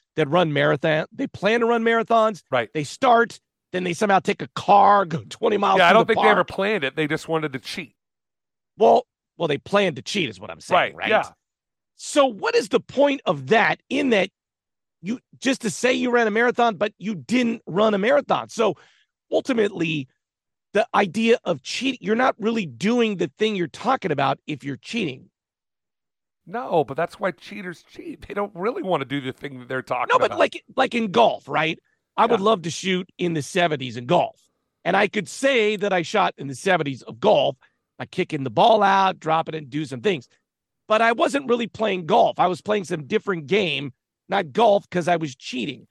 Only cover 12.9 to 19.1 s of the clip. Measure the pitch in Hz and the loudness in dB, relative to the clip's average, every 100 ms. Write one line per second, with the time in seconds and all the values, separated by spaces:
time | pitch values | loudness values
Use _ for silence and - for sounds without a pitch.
12.9 | 247 285 269 - 147 131 220 175 - - | 0 0 0 -4 -4 2 2 2 -2 -6
13.9 | 262 277 208 190 _ _ _ _ _ _ | -2 0 0 0 _ _ _ _ _ _
14.9 | _ 175 247 _ _ 254 262 220 - 247 | _ -10 -10 _ _ -2 -2 -4 -2 0
15.9 | 254 247 240 226 214 240 240 233 190 214 | 0 2 2 2 2 0 2 0 0 -4
16.9 | - 185 185 123 247 233 226 - 170 220 | -4 -8 -8 -2 0 0 -4 -4 0 2
17.9 | 202 214 285 226 147 113 - 202 147 _ | 2 2 0 0 -2 -4 -2 -2 -2 _
18.9 | _ _ | _ _